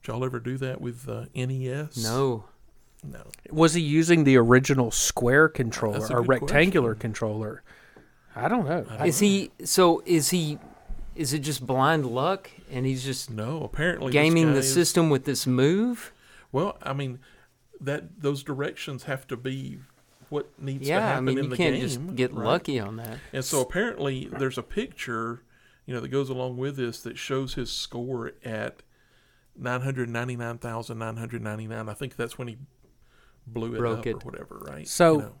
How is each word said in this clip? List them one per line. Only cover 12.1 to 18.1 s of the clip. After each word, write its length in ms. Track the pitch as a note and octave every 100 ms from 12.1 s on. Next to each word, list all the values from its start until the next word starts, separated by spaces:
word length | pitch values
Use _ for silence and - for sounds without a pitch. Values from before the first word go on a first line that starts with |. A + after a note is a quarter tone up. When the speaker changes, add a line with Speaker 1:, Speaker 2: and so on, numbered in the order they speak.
| A#2+ D#3 F#3+ - - -
Speaker 2:
and 160 | C3 C3
he's 160 | C3
just 260 | C3+ C3 -
Speaker 1:
No, 320 | A2 A2 D#3+
apparently 440 | - - E3+ E3+ C3
this 60 |
Speaker 2:
gaming 340 | C#3 D3+ E3 D#3+
Speaker 1:
guy 60 |
Speaker 2:
the 60 | C#3
Speaker 1:
is 140 | C3
Speaker 2:
system 380 | C#3 E3+ F3 E3
with 140 | C3+ -
this 200 | B2+ C3
move? 640 | B2+ C#3 F#3+ A#3+ A#3+ - _ _ - _
Speaker 1:
Well, 260 | C3 F#3+ -
I 120 | -
mean, 260 | C#3 C#3 B2+ _ _ _ _ _ G4+
that, 400 | C3+ D3 E3+